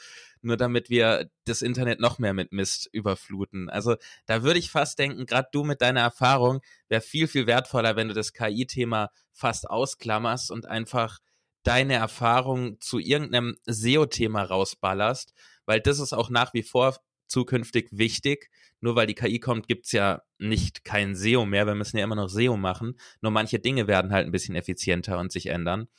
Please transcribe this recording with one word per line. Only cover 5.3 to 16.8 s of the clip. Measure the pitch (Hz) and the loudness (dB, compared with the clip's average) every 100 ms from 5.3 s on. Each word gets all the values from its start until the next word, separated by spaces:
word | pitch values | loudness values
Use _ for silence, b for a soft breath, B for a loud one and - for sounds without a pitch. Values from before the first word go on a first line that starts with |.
| 123 131 147 | 0 0 -2
du | |
mit | 147 143 | -2 2
deiner | 123 127 | 2 4
Erfahrung, | 120 - 127 135 123 135 b b _ | 2 2 4 6 4 2 b b _
wär | 113 | -2
viel, | - 156 160 | -2 -2 0
viel | 139 117 | 2 2
wertvoller, | 120 - 127 113 107 | 2 2 0 2 0
wenn | 110 | -2
du | |
das | 104 107 | -2 -6
K-I-Thema | - 110 107 127 131 117 110 104 - _ | -4 -2 -2 -4 -4 -2 -2 -2 -8 _
fast | - 120 117 - | -4 -4 -4 -4
ausklammerst | 113 110 - 113 107 113 127 - | -2 -2 -4 -2 0 0 -2 -6
und | 113 - | -10 -6
einfach | 113 113 127 113 98 _ _ _ _ | -6 -4 -2 -2 -6 _ _ _ _
deine | 123 127 135 123 | 0 2 2 0
Erfahrung | 113 - 117 123 131 127 123 104 | -2 0 2 2 2 -2 -4 -8
zu | - 117 | -6 -4
irgendeinem | 80 147 147 120 117 - - | 2 0 2 0 -2 -6 -6
seo-Thema | 110 117 151 139 - 110 107 | -2 4 4 4 2 0 0
rausballerst, | 92 95 98 - 92 98 107 131 - b b b - | 0 0 0 -2 -2 0 0 -2 -8 b b b 0
weil | 110 | 2
das | 139 143 | 2 0
ist | 135 | -2
auch | 113 117 | -2 0
nach | 120 123 | 0 0
wie | 117 | -2
vor | - 127 | 0 2